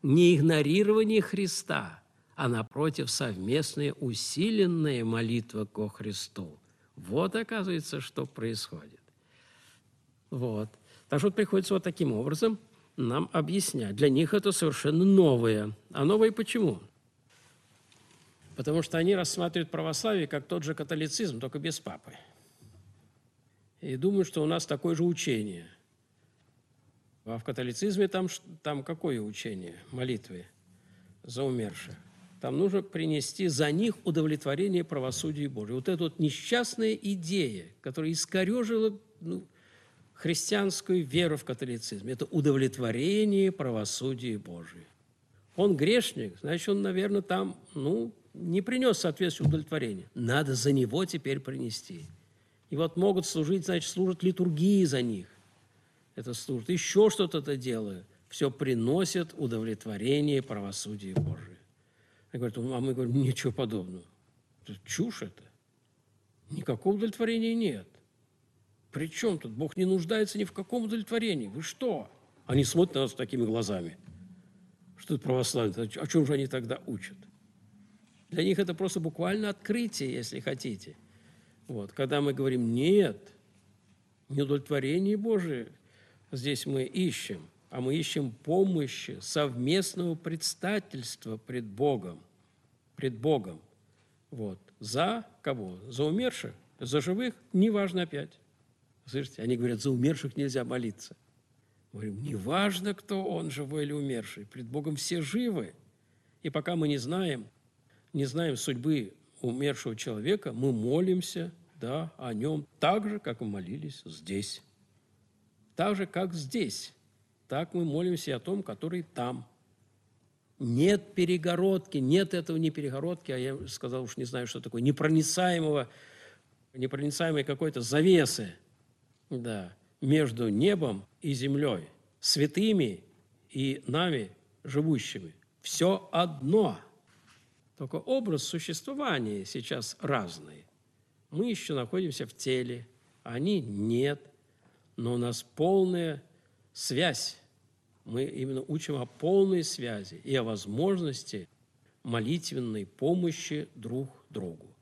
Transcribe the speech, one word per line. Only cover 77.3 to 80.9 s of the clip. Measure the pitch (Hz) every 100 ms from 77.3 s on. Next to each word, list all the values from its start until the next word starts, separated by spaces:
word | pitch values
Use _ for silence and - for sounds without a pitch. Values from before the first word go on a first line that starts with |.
| _ _ _ - - - _ _ _ _
Для | 156
них | 175 185
это | 185 165
просто | 190 180
буквально | 160 156 175 202 214
открытие, | 202 - 214 233 - 135
если | 123 117 131
хотите. | 127 135 135 98 -